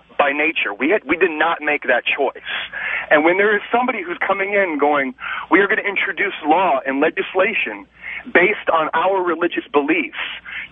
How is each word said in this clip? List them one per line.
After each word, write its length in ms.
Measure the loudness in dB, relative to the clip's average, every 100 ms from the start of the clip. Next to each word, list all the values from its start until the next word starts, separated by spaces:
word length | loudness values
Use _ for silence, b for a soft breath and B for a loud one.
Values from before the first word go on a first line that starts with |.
| _ 0
by 140 | 0
nature. 420 | 2 0 0 -4
We 160 | -2 0
had, 140 | 0 0
we 100 | 0
did 160 | 0
not 300 | 2 0 0
make 220 | -2 -2
that 200 | 2 0 2
choice. 460 | 0 -2 -2 -10 -8 -8 B B B B
And 140 | 4
when 140 | 4 4
there 180 | 2 2
is 60 | 0
somebody 300 | 0 0 -4
who's 140 | -6 -6 -2
coming 280 | -2 0
in 240 | 0 0 2
going, 360 | 2 2 0 -6 B B B
"We 80 | 2
are 80 | 2
gonna 200 | 0 -2
introduce 460 | -2 -4 -2 -4 -4 2
law 340 | 2 4 2 0
and 140 | 0
legislation 840 | 0 0 -4 0 0 0 -4 -8 -14 B B B 0
based 360 | 2 4 2 0
on 180 | 2 2
our 280 | 0 0 0
religious 460 | 0 -2 -2 -4 0
beliefs 520 | 0 2 0 -2 -8 -10 -10 B B B